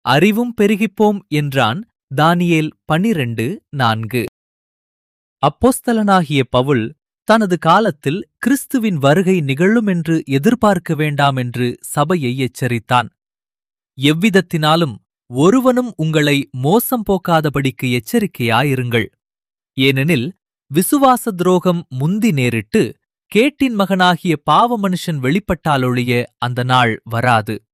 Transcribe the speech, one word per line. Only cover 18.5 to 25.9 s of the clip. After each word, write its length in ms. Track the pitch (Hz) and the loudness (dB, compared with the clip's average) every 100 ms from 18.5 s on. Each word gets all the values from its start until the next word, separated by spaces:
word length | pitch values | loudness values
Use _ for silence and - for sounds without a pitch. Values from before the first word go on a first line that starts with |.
| 113 143 131 123 117 107 _ _ _ _ _ _ | 0 0 -2 -2 -2 -4 _ _ _ _ _ _
ஏனெனில் 580 | - 135 135 139 156 123 - _ _ _ | -2 0 2 0 0 -2 -8 _ _ _
விசுவாச 560 | 143 190 294 269 247 - | -2 0 2 4 2 -2
துரோகம் 560 | 185 175 180 185 170 170 | -2 0 2 2 -2 -4
முந்தி 420 | 131 147 208 220 | -4 -2 0 0
நேரிட்டு, 640 | 147 123 117 104 220 131 - _ _ _ | 2 0 -2 -2 0 0 -4 _ _ _
கேட்டின் 480 | 202 262 294 269 | 0 0 0 -2
மகனாகிய 640 | 220 190 196 180 175 185 151 | 0 -2 2 2 2 0 -4
பாவ 520 | - 156 240 240 196 | 2 2 2 0 -2
மனுஷன் 320 | 180 - 156 | -4 -4 -4
வெளிப்பட்டாலொழிய 1040 | 127 180 - 180 - 143 127 | -2 -2 -2 -6 -2 0 0